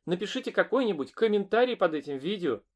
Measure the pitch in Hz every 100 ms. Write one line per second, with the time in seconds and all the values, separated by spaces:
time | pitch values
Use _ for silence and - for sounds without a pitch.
0 | - 180 202 254 240 208 175 247 233 156
1 | 135 - 220 208 196 220 254 233 180 151
2 | 143 139 160 208 160 107 _